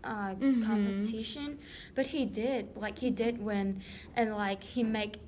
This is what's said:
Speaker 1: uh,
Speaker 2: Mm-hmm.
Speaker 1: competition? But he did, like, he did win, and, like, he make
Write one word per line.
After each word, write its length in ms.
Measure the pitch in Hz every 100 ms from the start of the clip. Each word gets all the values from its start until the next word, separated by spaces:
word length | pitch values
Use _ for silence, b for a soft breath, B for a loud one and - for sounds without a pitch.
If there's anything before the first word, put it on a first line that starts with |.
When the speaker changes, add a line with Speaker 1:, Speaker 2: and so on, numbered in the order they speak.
Speaker 1:
uh, 300 | - 214 196
Speaker 2:
Mm-hmm. 280 | 196 269 247
Speaker 1:
competition? 920 | 214 214 202 196 214 220 226 294 285 294 B B B
But 140 | - 269
he 180 | 311
did, 440 | 220 214 240 262 - 214
like, 200 | 208 208
he 120 | 254
did 260 | 247 233 233
win, 440 | 208 202 196 196 B B B
and, 180 | - 220
like, 300 | 208 196 196
he 180 | - 247
make 340 | 226 220 208 -